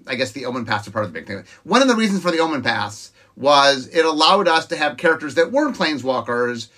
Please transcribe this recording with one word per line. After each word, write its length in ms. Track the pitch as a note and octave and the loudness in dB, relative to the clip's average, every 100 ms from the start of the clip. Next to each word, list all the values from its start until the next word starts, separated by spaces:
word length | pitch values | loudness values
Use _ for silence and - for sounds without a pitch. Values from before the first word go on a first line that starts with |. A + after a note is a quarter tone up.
| C3+ | -10
I 80 | B2 | -6
guess 160 | B2+ | -6
the 140 | C#3 B2 | -6 -8
Omen 200 | B2 A#2 | -8 -4
Paths 220 | G#2+ G2+ | -6 -4
are 40 | |
part 140 | A2 G2+ | -6 -6
of 60 | |
the 60 | E2+ | -8
big 80 | - | -12
thing. 160 | G2 - - | -14 -16 -18
One 180 | D3 A#3+ | 0 2
of 60 | C4+ | 4
the 80 | A3+ | 2
reasons 260 | A3 G3 | 0 0
for 100 | F3 | 0
the 80 | E3 | 0
Omen 220 | E3 C#3+ | 0 0
Paths 500 | A#2+ G#2+ G#2 - - _ _ - | -2 -2 -4 -10 -18 _ _ -2
was 520 | C3+ C#3+ C#3 C3+ B2 | 4 6 6 4 0
it 180 | E3+ D#3+ | 0 2
allowed 420 | D3+ D#3+ G3 F3 | 4 4 4 4
us 200 | D#3+ D#3+ | 2 0
to 100 | D#3+ | -4
have 200 | D3+ C3+ | -4 0
characters 380 | E3+ D#3+ D3+ C#3+ | 0 0 -2 -2
that 160 | E3+ | 0
weren't 240 | C4 D4+ - | 0 0 0
planeswalkers 920 | E3 C#3+ B2+ B2+ A#2 A#2+ A#2+ A#2+ - | -4 -2 -4 -4 -4 -2 -2 -4 -12